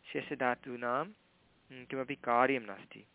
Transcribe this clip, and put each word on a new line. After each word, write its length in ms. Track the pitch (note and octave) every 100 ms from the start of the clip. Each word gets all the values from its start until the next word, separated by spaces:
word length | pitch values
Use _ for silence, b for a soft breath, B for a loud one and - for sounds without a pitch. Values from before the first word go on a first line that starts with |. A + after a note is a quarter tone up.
| -
शेषधातूनां, 920 | C#3+ - C3 B2+ B2 C#3 B2 A#2+ B2+ F#3
हम्म, 800 | G#3+ _ _ _ _ _ C3 B2
किमपि 300 | C3+ B2+ C#3
कार्यं 460 | B2 A#2+ C3 C3
नास्ति। 440 | G#2 G2 - A2 G#2